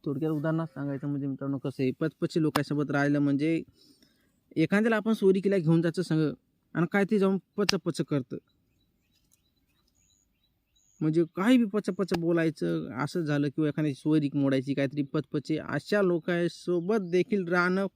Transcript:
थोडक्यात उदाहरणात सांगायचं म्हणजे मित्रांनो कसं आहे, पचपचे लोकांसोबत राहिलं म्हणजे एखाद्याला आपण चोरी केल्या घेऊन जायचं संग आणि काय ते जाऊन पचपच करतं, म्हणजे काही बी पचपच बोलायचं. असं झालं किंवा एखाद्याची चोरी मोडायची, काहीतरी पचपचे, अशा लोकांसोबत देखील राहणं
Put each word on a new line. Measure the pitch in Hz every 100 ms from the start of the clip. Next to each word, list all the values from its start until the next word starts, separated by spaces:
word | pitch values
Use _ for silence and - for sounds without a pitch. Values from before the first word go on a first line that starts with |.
थोडक्यात | - 131 156
उदाहरणात | 156 156 160 165
सांगायचं | - 143 139 147
म्हणजे | 143 139
मित्रांनो | 131 139 139
कसं | 143 -
आहे, | 131 -
पचपचे | 160 _ 170 175
लोकांसोबत | 156 147 143 147 143
राहिलं | 139 143 147
म्हणजे | 143 139 151 165 - _ _ _ _ _ _ _ _ -
एखाद्याला | 160 202 226 220
आपण | 214
चोरी | 214 196 190
केल्या | 196 196
घेऊन | 160 165
जायचं | 170 160
संग | 170 156 151 - _ _ _
आणि | - 170
काय | 202 196
ते | 214
जाऊन | 190 190 _ -
पचपच | 196 190 175 -
करतं, | - 143 123 - _ _ _ _ _ _ _ _ _ _ _ _ _ _ _ _ _ _ _ _ _ _ _ _ _ _
म्हणजे | 156 160 165 -
काही | 202 254
बी |
पचपच | 226 214 202 185 190 180
बोलायचं. | 165 170 165 156 170 165 156
असं | 113 147 180
झालं | 156 147 143
किंवा | 147 156
एखाद्याची | 147 151
चोरी | 131 151 156 143
मोडायची, | 143 135 135 135
काहीतरी | 135 139 147
पचपचे, | 135 156 - 151 - 156
अशा | - 147 - 208
लोकांसोबत | 190 175 175 170 175 - - 175 175 226 180
देखील | 180 175 208 170
राहणं | 180 175 185 196